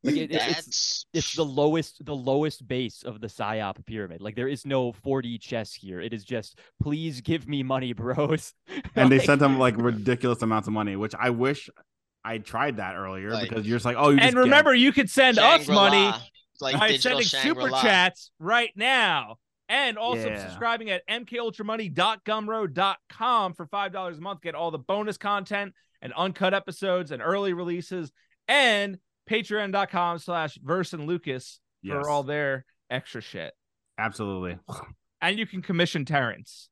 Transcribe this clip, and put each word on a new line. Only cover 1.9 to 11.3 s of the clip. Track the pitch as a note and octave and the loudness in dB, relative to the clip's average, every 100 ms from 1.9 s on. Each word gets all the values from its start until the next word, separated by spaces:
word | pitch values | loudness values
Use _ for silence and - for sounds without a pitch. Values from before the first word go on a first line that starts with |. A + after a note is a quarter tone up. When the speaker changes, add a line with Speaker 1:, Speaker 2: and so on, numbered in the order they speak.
| - | -10
Speaker 1:
the | D3+ | -10
lowest | C#3+ B2+ C#3 D3+ - A#2 | -6 0 0 0 -6 -6
base | B2+ B2 - | -4 -4 -8
of | - G#2+ | -14 -12
the | A2 | -14
psyop | - G#2+ A2 G#2 F#2 - | -6 -4 -4 -4 -8 -10
pyramid. | A2 F#2+ E2+ | -8 -8 -10
Like, | G2+ A2 | -10 -6
there | B2+ | -6
is | C#3+ C#3 | -6 -2
no | C3+ B2 | -2 -2
four | A2 C3+ C3+ | -6 -4 -4
D | A#2+ A#2 | -4 -10
chess | - A#2 G#2+ | -6 -6 -6
here. | - G2 F2+ | -14 -12 -8
It | G#2+ | -8
is | A2+ | -8
just, | G2 A#2+ G#2 _ _ _ | -8 -8 -8 _ _ _
"Please | D3 D3+ E3 B2+ | -4 -2 -6 -8
give | B2 E3 C#3 | -4 -4 -4
me | D3 | -6
money, | C3 C3 B2+ | -2 -2 -2
bros." | A#2+ A#2+ B2+ D3 D#3 - _ _ | -6 -4 -2 0 -2 -4 _ _
<laughs> | - - - | -12 -6 4
Speaker 3:
And | C3 | 8
they | C3+ | 8
Speaker 1:
Like | - | 6
Speaker 3:
sent | C#3+ | 6
him, | C#3+ C3+ | 6 6
like, | B2+ A#2 | 4 4
ridiculous | A#2+ A2 G2+ A#2+ B2+ A2+ | 0 0 0 0 0 0
amounts | A2+ A2 G2+ | 0 -2 -2
of | |
money, | G#2+ G#2 G2 | -4 -2 -4
which | G#2+ D#2+ | -6 -2
I | B2 | -2